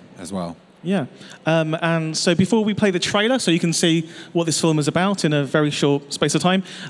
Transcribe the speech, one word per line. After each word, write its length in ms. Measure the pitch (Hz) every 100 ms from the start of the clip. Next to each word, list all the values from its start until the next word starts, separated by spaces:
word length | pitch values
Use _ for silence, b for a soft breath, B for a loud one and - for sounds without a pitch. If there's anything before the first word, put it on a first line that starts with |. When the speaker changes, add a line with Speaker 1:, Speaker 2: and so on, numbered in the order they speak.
| - -
Speaker 1:
as 120 | 87
well. 260 | 95 85 80 _ _
Speaker 2:
Yeah. 240 | 165 196 131 B B B -
Um, 280 | 160 156 160
and 340 | 165 165 160 156
so 200 | - 170
before 280 | 190 226
we 120 | 214 202
play 160 | 208
the 80 | 180
trailer, 400 | - 208 214 254
so 100 | -
you 100 | 165
can 140 | 170
see 340 | 160 175 165 160 B B
what 100 | 170
this 180 | 165 -
film 160 | 165 156
is 100 | 147
about 380 | 160 190 196 165
in 80 |
a 100 | 147
very 280 | 135 160 151
short 420 | 147 147 143 -
space 220 | - 151 156
of 60 |
time, 200 | 180 190 185 B B